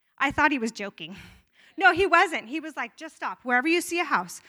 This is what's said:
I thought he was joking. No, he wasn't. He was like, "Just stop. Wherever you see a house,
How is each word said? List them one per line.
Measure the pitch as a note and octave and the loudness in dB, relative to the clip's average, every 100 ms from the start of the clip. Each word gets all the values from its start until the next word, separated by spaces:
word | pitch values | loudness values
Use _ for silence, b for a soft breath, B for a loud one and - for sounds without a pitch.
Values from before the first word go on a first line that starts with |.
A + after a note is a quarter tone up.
| _ - | _ -4
I | C#4 | -2
thought | D4+ D4 | 2 2
he | C#4 | 2
was | A3+ | -4
joking. | - G3+ - D#3+ F#3+ B B B B B - | -6 -12 -12 -16 -16 B B B B B 2
No, | F#4 | 4
he | E4+ F#4+ | 4 4
wasn't. | E4+ F#4 C4 G#3+ | 4 4 0 -6
He | D#4 | -10
was | D4+ | -8
like, | C#4+ A#3+ - | -10 -10 -12
"Just | D#4 - | -18 -10
stop. | C4+ F#3 | -10 -8
Wherever | B3 B3 D#4 | 0 2 4
you | E4+ | 0
see | - E4+ | 0 -4
a | |
house, | D#4 A3 F3+ - | 0 -2 -2 -12